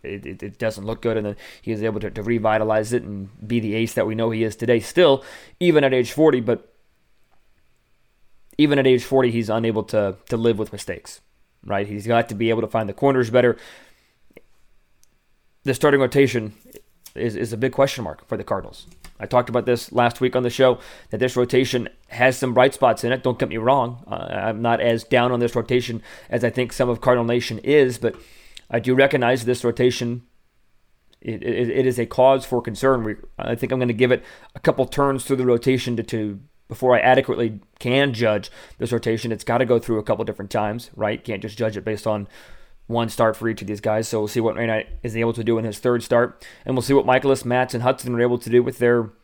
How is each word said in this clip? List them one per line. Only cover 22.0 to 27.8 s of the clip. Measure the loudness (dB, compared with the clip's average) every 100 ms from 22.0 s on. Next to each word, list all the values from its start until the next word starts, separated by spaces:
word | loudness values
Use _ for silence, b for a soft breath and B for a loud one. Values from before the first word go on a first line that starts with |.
| _
has | 0 2 2
some | 0
bright | 4 4
spots | 4 0 2
in | -2
it. | 0
Don't | -2 -2
get | -2
me | 0
wrong. | 2 2 0 -6 -10
Uh, | -10 -6
I'm | -6 -4 -2
not | 0 2
as | 2 0
down | 0 2 2
on | 0
this | 0 -2
rotation | 0 -2 -2 -10 B B B
as | -2
I | -2
think | -2 -4
some | -2 -2
of | 0
Cardinal | 2 2
Nation | 2 -2 -2 -6
is, | 2 4